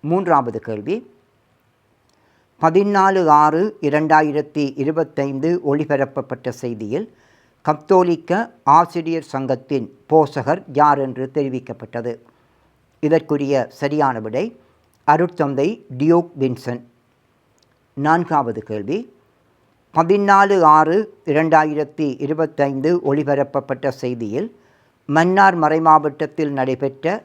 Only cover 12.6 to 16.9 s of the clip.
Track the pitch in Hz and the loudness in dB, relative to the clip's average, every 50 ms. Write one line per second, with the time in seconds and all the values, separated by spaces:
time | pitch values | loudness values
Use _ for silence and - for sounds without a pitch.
12.6 | _ _ _ _ _ _ _ _ - 151 160 160 156 - 151 143 143 135 143 135 | _ _ _ _ _ _ _ _ -2 0 0 0 0 -2 -4 -4 -2 -2 -2 -2
13.6 | 123 - - - 143 139 147 151 147 135 123 117 107 110 110 131 190 240 233 _ | -2 -4 -8 -6 -6 -4 -2 0 0 0 -2 -4 -8 -6 -6 -6 -6 -6 -10 _
14.6 | _ _ _ _ _ _ _ _ _ - 147 160 175 175 180 - 156 143 139 127 | _ _ _ _ _ _ _ _ _ 0 2 2 2 -2 -2 -4 -4 -4 -2 -2
15.6 | 139 180 226 - - _ 131 123 139 160 170 170 170 170 - 143 135 131 123 120 | -2 -2 -4 -8 -14 _ -8 -4 0 2 2 2 2 -2 -6 -4 -4 -4 -4 -6
16.6 | - 123 123 120 120 _ | -8 -10 -10 -10 -12 _